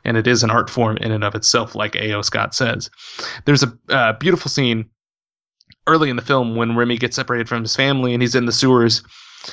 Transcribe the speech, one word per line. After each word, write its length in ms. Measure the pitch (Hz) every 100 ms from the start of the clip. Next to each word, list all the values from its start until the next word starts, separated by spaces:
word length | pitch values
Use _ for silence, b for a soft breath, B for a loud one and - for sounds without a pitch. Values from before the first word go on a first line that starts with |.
| -
and 100 | 113
it 120 | 113
is 160 | 120
an 80 | 117
art 180 | 113 -
form 280 | - 113 107
in 140 | 113
and 120 | 107
of 100 | 104
itself, 400 | 104 - 123 107
like 220 | 104 104 -
A 180 | 107
O 80 | 104
Scott 320 | 98 107 107
says. 380 | - 120 - - B B B B B -
There's 180 | 139
a, 120 | 135 117 -
uh, 240 | 139 113
beautiful 360 | 110 160 180 139
scene 400 | - 127 113 110 _ _ _ _ _ _ _ _ _ -
early 240 | 160 147
in 60 | 120
the 40 |
film 340 | - 135 120 113
when 200 | 117 117
Remy 220 | 120 120
gets 160 | 123 135
separated 340 | 135 120 113
from 140 | 120
his 120 | 110 -
family 380 | 135 135 127
and 80 | 120
he's 140 | 123 123
in 100 | 120
the 60 |
sewers, 500 | 110 131 127 117 113 B B B B B